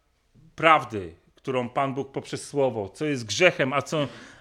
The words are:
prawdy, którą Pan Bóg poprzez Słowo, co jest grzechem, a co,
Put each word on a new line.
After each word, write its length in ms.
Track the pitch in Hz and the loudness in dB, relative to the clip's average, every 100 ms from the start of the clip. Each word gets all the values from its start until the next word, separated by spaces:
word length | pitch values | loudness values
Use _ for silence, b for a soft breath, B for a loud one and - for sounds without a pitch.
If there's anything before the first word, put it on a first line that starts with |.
| _ _ _ _ - - | _ _ _ _ -20 2
prawdy, 580 | 160 151 117 107 85 82 _ | 6 6 4 -8 -8 -16 _
którą 340 | _ - 127 117 | _ -4 -2 -2
Pan 260 | 143 139 | -2 -2
Bóg 180 | 127 135 | -4 -6
poprzez 360 | 156 156 135 - | -10 -8 -12 -6
Słowo, 400 | 143 131 113 95 | 0 0 0 -8
co 160 | - | -6
jest 220 | 151 135 110 | -4 -4 -4
grzechem, 460 | 104 180 160 135 | 4 4 4 0
a 100 | 139 | 0
co, 260 | - 160 135 B B B | -2 -4 -4 B B B